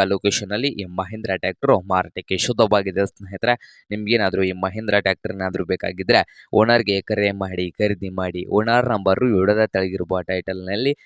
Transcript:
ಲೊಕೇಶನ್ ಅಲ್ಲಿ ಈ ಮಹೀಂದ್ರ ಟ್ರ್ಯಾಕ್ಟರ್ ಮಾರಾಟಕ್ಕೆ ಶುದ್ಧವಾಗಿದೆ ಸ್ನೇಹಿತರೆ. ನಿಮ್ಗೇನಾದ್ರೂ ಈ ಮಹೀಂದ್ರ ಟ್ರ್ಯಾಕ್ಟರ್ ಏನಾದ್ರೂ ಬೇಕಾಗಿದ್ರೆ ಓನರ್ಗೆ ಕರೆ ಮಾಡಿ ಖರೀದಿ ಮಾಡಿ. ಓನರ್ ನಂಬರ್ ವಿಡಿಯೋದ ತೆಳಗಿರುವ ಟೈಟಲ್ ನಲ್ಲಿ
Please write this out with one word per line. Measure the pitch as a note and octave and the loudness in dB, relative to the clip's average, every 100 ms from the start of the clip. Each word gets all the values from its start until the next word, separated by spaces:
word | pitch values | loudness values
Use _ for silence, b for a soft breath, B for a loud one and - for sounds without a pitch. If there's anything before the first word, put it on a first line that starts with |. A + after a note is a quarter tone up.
ಲೊಕೇಶನ್ | G2 G2 G2+ - G2 | 2 2 0 -2 -2
ಅಲ್ಲಿ | G#2+ C#3 | -4 -2
ಈ | - | -4
ಮಹೀಂದ್ರ | F#2 F2+ F#2 A2 G#2 | -6 -6 -6 -8 -4
ಟ್ರ್ಯಾಕ್ಟರ್ | F#2 F#2+ - C3+ G#2 F#2+ | -4 -4 -2 0 0 0
ಮಾರಾಟಕ್ಕೆ | G#2+ - - - F#2 | -2 -2 -8 -6 -4
ಶುದ್ಧವಾಗಿದೆ | - A2+ G#2+ G2+ G2 F2+ G2 | -2 2 4 2 0 -2 -4
ಸ್ನೇಹಿತರೆ. | - F#2+ G2 A#2 A#2+ b b - | -6 -16 -4 -2 -2 b b -10
ನಿಮ್ಗೇನಾದ್ರೂ | G#2+ G#2 A2+ G2 F2+ | -6 0 2 2 0
ಈ | F#2+ | 0
ಮಹೀಂದ್ರ | F#2 F#2 G2+ A2 G2+ | -2 -4 -4 0 0
ಟ್ರ್ಯಾಕ್ಟರ್ | F#2+ F#2 F#2+ | 2 -2 -4
ಏನಾದ್ರೂ | G2 F#2+ F2+ | -6 -4 -4
ಬೇಕಾಗಿದ್ರೆ | F2 F#2 F#2 F#2 F#2 A2+ F2+ b b | -4 -4 -4 -4 2 2 2 b b
ಓನರ್ಗೆ | G#2 A2+ A#2+ G2+ G2 | 4 4 4 2 -2
ಕರೆ | - G#2 G2+ | -2 0 0
ಮಾಡಿ | G2 F#2+ F#2 F2+ | -2 -6 -4 -4
ಖರೀದಿ | - G#2 F#2 F#2+ | 0 -2 -2 -6
ಮಾಡಿ. | F#2 F#2 F2+ - | -4 -4 -4 0
ಓನರ್ | G2+ A2+ A#2+ B2 | 0 4 2 2
ನಂಬರ್ | G#2+ F#2+ F#2+ | 0 2 2
ವಿಡಿಯೋದ | B2+ G2 F#2+ G#2+ G#2+ | 4 4 4 4 2
ತೆಳಗಿರುವ | G2 F#2+ F#2 F2 F#2 | 0 -2 -2 -2 -4
ಟೈಟಲ್ | F2+ F#2 F#2+ F#2+ F#2 | -2 -4 -4 -6 -6
ನಲ್ಲಿ | G#2 C#3 - | -2 -2 -2